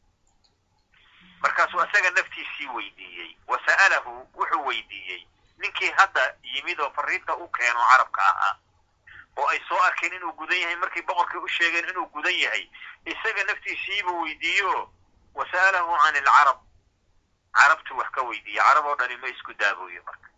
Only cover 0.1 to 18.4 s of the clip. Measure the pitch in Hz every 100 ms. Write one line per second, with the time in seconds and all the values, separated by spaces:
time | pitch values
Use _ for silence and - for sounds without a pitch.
0.1 | _ _ _ _ _ _ _ _ _ _
1.1 | _ 180 - - - 214 175 165 208 185
2.1 | 185 170 165 143 - 139 113 104 95 92
3.1 | 87 85 - - 123 - 175 190 151 123
4.1 | 123 131 175 180 165 127 117 104 101 90
5.1 | 90 - _ _ - 196 - 175 170 196
6.1 | 147 131 - 123 135 156 170 139 - 143
7.1 | 175 - 156 170 - 123 120 117 127 113
8.1 | - 95 - 98 - _ _ _ _ -
9.1 | - - 127 151 156 - 175 180 - 170
10.1 | 185 175 - 156 180 170 175 196 170 175
11.1 | 175 170 180 180 - 170 170 170 185 156
12.1 | 151 170 170 123 107 87 - - - 165
13.1 | - 220 208 196 202 196 160 - 202 180
14.1 | 175 156 151 165 190 190 135 92 _ _
15.1 | _ _ 139 131 180 190 185 170 165 151
16.1 | 143 139 127 143 - _ _ _ _ _
17.1 | _ _ _ _ 113 143 156 - 127 -
18.1 | 135 117 107